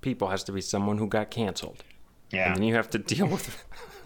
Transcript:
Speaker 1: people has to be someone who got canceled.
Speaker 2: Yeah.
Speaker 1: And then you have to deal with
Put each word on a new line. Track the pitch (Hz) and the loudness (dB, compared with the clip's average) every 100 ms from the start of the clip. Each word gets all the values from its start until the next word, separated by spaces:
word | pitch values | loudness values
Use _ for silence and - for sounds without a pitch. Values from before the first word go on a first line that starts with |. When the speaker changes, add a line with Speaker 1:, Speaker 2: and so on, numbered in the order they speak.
Speaker 1:
people | - 117 98 | -2 0 0
has | 95 | 0
to | - | -2
be | 98 | -4
someone | - 104 101 104 | 0 2 2 2
who | 107 | 2
got | 107 104 | 2 0
canceled. | - 107 90 - - - - - - - | 0 0 -2 -8 -12 -18 -20 -20 -20 -6
Speaker 2:
Yeah. | 95 92 | 0 2
Speaker 1:
And | 85 | 4
then | |
you | 110 | 4
have | 113 110 | 4 2
to | 117 | -2
deal | - 143 190 | 0 2 2
with | 185 - - - - - - | 2 -4 -10 -12 -14 -14 -16